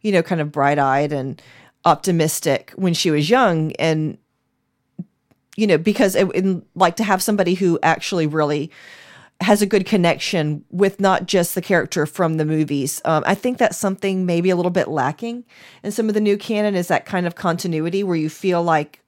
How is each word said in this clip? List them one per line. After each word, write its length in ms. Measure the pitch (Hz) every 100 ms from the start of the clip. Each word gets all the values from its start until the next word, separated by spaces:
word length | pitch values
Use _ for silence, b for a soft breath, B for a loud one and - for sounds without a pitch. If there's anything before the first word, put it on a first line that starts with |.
you 100 | 214
know, 100 | 190
kind 200 | 170 175
of 100 | 147
bright-eyed 600 | 147 143 147 139 135 147
and 280 | 147 131 160 B B B _ 175
optimistic 840 | 151 - 170 156 - 160 135 - -
when 160 | 190
she 180 | 165 175
was 200 | 151 147
young. 420 | 247 233 165 156 -
And, 420 | 160 156 156 - _ _ _ _ _ _ _ - - _ _ _ _ -
you 100 | 214
know, 120 | 160
because 360 | 170 202 196
it, 160 | 190 190
in, 300 | - 190 180 -
like, 220 | - 190 -
to 80 |
have 180 | 214 185
somebody 320 | - 208 175
who 240 | 180 185 165
actually 440 | 156 160 - 185 156
really 440 | 156 151 147 156 B B B B B B _
has 220 | 185 208
a 40 | 202
good 200 | 208 185
connection 760 | 208 170 143 - 185 151 147 -
with 300 | 175 196 196
not 260 | 196 185 180
just 280 | 190 170
the 80 | -
character 440 | 165 180 - - 151
from 300 | - 170 160
the 80 |
movies. 560 | 151 156 151 143 135 -
Um, 180 | - 156 -
I 80 |
think 240 | 196 254 247
that's 200 | 226 -
something 480 | 202 196 196 190 180
maybe 240 | 170 180
a 60 | 180
little 140 | 175
bit 180 | 180 -
lacking 560 | 151 131 147 233 240 240 B B B
in 80 | 208
some 180 | 208 220
of 60 |
the 60 | 214
new 160 | 208 202
canon, 380 | - 214 208
is 140 | 190 175
that 180 | 156 -
kind 200 | 190 175
of 80 |
continuity 680 | 170 185 170 180 160 165 190
where 120 | 196 170
you 120 | 156
feel 340 | - 190 175
like 360 | 170 160 151 _